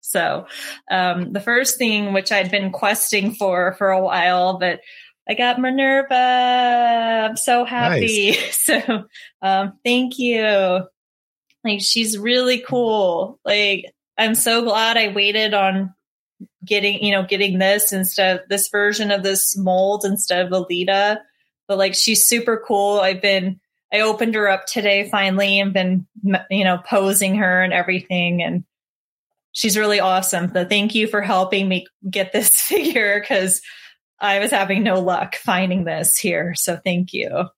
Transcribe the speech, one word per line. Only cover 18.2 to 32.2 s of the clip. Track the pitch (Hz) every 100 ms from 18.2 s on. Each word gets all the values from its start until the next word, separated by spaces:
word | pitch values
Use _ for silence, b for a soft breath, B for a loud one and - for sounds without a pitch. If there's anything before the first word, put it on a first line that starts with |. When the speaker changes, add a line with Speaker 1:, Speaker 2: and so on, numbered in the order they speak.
| 190 180
Speaker 1:
of | 185
this | 196 -
version | 208 208 208 214
of | 202
this | 190 196 - 196
mold | 185 185 190 202
instead | 202 196 - 180 180
of |
Lolita. | 185 180 175 180 196 208 214 b b b _ _
But, | 196
like, | 190
she's | 185 - 214 -
super | 233 233 220 -
cool. | 202 202 202
I've | 190 185
been, | 202 190 185 185 _ _ _
I | 208
opened | 220 214 226 220
her | 208
up | 190 -
today | - 208 196 202
finally | 208 196 190 196 196
and | 196
been, | 190 185 185 180 - 196 185 -
you | 190
know, | 190 180
posing | - 208 196 196 196 202
her | 190 180
and | 185
everything. | 180 180 185 180 180 175 175
And | 170 175 180 _ _ _ _ _ _ _ _
she's | - 226 202
really | 214 208
awesome. | 190 185 190 180 175
So | 185
thank | 175 208 208
you | 220 214
for | 214
helping | 196 190 185 202 196
me | 185 180 _ 196
get | 190